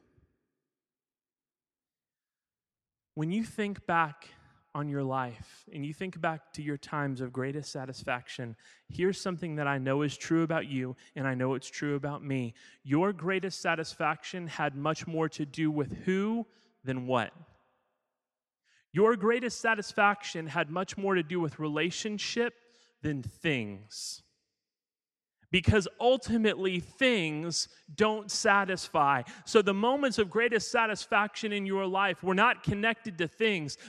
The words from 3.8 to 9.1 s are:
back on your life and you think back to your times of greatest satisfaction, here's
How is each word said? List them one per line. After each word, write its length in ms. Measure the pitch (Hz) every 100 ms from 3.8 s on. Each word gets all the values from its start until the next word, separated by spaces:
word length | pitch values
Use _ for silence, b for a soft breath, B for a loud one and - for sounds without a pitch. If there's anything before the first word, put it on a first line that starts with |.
| -
back 440 | 165 156 - - - b b _
on 140 | 147 147
your 160 | 143
life 640 | 135 131 123 113 - - -
and 120 | 151 147
you 80 |
think 280 | 156 190 175
back 320 | 165 160 -
to 80 | -
your 160 | 147 143
times 420 | - 151 143 127
of 140 | 127
greatest 400 | 131 131 147 139
satisfaction, 800 | 147 131 123 - 123 - - 117 110 b b -
here's 320 | - 185